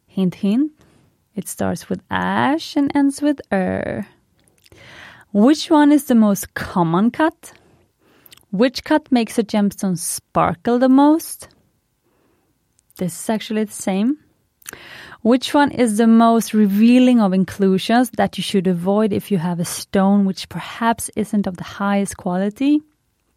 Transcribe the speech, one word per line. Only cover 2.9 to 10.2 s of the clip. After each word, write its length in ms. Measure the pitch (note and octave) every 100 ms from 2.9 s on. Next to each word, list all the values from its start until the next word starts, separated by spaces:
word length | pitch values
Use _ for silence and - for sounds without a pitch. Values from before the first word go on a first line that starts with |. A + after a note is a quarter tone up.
ends 260 | C#4+ C#4 C#4
with 200 | D4 C#4 -
er. 540 | G3 F#3 F#2+ - - G3 _ _ _ _ _ _ _ - - - - _
Which 360 | G3+ A#3+ D#4 -
one 240 | D4+ D4
is 120 | D4
the 100 | -
most 400 | A#3 G#3+ G3 -
common 560 | - - F#3 E3 E3+ A3+
cut? 420 | - D#4+ - - - _ _ _ _ _ _ _ - -
Which 320 | F#3+ C4 -
cut 280 | - D4+ -
makes 260 | B3 A3 -
a 40 |
gemstone 560 | G3+ G#3+ G3+ - F#3+ E3+
sparkle 800 | - -